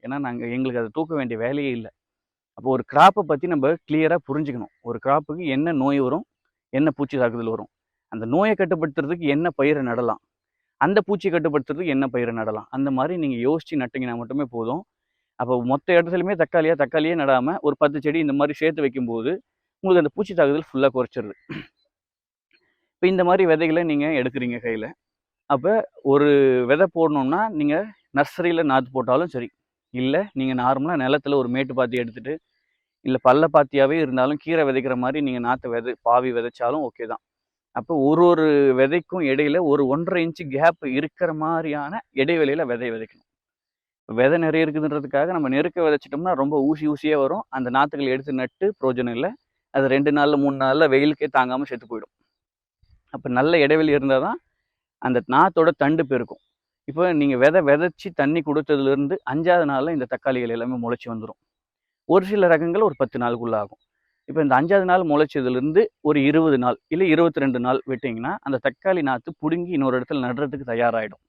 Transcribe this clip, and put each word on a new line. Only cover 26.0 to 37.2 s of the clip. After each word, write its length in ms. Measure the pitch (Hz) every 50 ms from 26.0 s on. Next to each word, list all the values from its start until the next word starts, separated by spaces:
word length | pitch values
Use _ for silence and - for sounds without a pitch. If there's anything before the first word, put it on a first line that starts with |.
| _
ஒரு 240 | 139 135 143 143 147 143 143 139 135 127 127 123
விதை 200 | 120 139 156 190 180
போடணும்னா 500 | _ 170 165 160 151 147 135 131 151 185 214 226 - 156
நீங்க 160 | 151 147 147 165 202 220 202 _ _ _ _
நர்சரியில 500 | 139 143 - - - 170 175 165 165 160
நாத்து 240 | 147 131 135 131 127 131
போட்டாலும் 400 | 131 123 117 127 135 170 170 -
சரி, 140 | 131 120 - _ _ _ _ _ _ _ _ _
இல்ல 200 | 123 127 131 139 165 202 202 _
நீங்க 200 | 135 131 131 131
நார்மலா 420 | 127 123 127 135 135 139 156 180 151
நிலத்துல 380 | 131 127 139 151 - 143 143 143 127
ஒரு 60 | 120
மேட்டு 260 | 120 131 139 131 131
பாத்தி 280 | 127 127 120 120 127 120
எடுத்துட்டு, 300 | 117 107 123 113 131 151 165 _ _ _ _ _ _ _ _ _ _ _ _ _
இல்ல 100 | - 131 127 _
பள்ள 220 | 127 127 143 156 160 147
பாத்தியாவே 440 | 147 147 131 - 139 135 135 151 165
இருந்தாலும் 400 | 156 135 127 131 127 131 147 147 -
கீரை 200 | 156 165 165 156
விதைக்கிற 300 | 139 131 135 123 131 127
மாதிரி 220 | 123 123 127 135 151 147
நீங்க 180 | 135 127 123
நாத்து 260 | 120 120 127 131 - 131
விதை, 220 | 117 117 113 123 120 - _
பாவி 280 | 120 120 123 127 127 120
விதைச்சாலும் 520 | 117 113 120 - - 123 120 131 156 147
ஓகே 180 | 120 _ _ 120
தான். 160 | 110 117 -